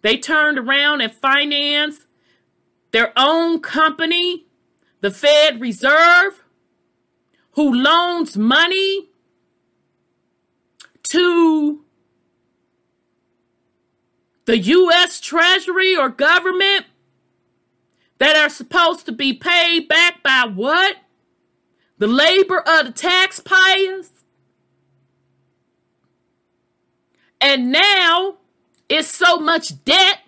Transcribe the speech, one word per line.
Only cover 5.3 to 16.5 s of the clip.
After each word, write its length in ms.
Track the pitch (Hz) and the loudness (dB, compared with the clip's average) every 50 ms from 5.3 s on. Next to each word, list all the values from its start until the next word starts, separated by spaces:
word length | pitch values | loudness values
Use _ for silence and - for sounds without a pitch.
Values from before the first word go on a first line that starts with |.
| 302 294 302 311 262 226 | 4 4 4 2 0 -4
Reserve, 840 | 254 240 196 - 254 269 294 311 330 339 349 359 381 403 - _ _ _ _ _ _ _ _ _ _ _ _ _ _ _ _ _ _ _ _ _ _ _ | -8 -8 -6 -2 0 2 4 4 6 6 6 4 2 0 -4 _ _ _ _ _ _ _ _ _ _ _ _ _ _ _ _ _ _ _ _ _ _ _
who 220 | _ - 302 277 240 | _ -2 0 0 0
loans 640 | 247 262 294 330 349 349 349 349 339 330 311 - | 2 2 2 2 2 0 0 -4 -4 -6 -6 -4
money 720 | 196 214 226 262 302 339 359 381 381 392 392 392 392 - _ _ _ _ _ _ _ _ _ _ _ _ _ _ _ _ _ _ _ _ _ _ _ _ _ _ _ _ _ _ _ _ _ _ _ - _ _ _ - | -2 0 2 2 2 2 0 0 -2 -2 -2 -4 -6 -8 _ _ _ _ _ _ _ _ _ _ _ _ _ _ _ _ _ _ _ _ _ _ _ _ _ _ _ _ _ _ _ _ _ _ _ -20 _ _ _ -6
to 760 | - - 349 359 359 339 339 330 320 311 311 294 294 294 - _ _ _ _ _ _ _ _ _ _ _ _ _ _ _ _ _ _ _ _ _ _ _ _ _ _ _ _ _ _ _ _ _ _ _ _ _ _ _ _ _ _ _ _ _ _ _ _ _ _ _ _ _ | -2 0 0 0 2 2 2 2 2 2 0 -2 -4 -4 -8 _ _ _ _ _ _ _ _ _ _ _ _ _ _ _ _ _ _ _ _ _ _ _ _ _ _ _ _ _ _ _ _ _ _ _ _ _ _ _ _ _ _ _ _ _ _ _ _ _ _ _ _ _
the 120 | - 233 | -2 -2
U 340 | 233 175 202 311 359 370 339 | 0 2 2 4 4 4 4
S 300 | 330 349 359 349 - - | 4 2 2 0 -4 -12
Treasury 760 | - - 302 330 330 349 370 381 349 370 349 370 381 381 370 | -12 -4 -2 0 2 2 2 0 -2 -4 -4 -2 0 0 0
or 140 | 330 269 262 | 0 -2 -4
government 760 | 254 - 277 311 339 370 359 370 | -2 -2 2 2 2 2 0 -2